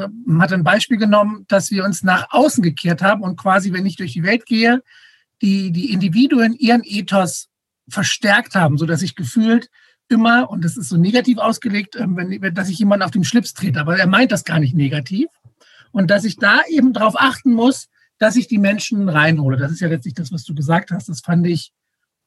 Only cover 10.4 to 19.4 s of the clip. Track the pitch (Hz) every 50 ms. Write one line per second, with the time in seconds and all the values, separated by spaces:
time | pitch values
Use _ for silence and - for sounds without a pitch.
10.4 | 254 - 214 180 165 165 - 247 165 - 185 165 175 190 240 247 247 247 240 220
11.4 | 208 226 226 - - 220 202 208 202 - - - 220 190 180 185 175 185 190 202
12.4 | 190 190 170 214 202 190 175 - 214 202 202 202 190 165 - 196 165 - - 240
13.4 | - - - - 185 180 127 - 147 156 175 190 190 180 190 208 262 - 214 190
14.4 | - - 160 160 151 127 131 160 143 135 151 151 - - 190 202 311 - _ _
15.4 | _ _ _ _ _ _ _ _ _ _ - 202 190 165 202 202 - 220 - -
16.4 | - 202 220 269 320 370 330 294 254 262 226 240 214 220 - - 254 262 240 -
17.4 | - 262 233 226 233 254 262 - - _ _ _ _ _ _ - 214 214 196 247
18.4 | - - 240 202 196 196 208 208 - - 226 202 196 185 151 151 151 160 165 151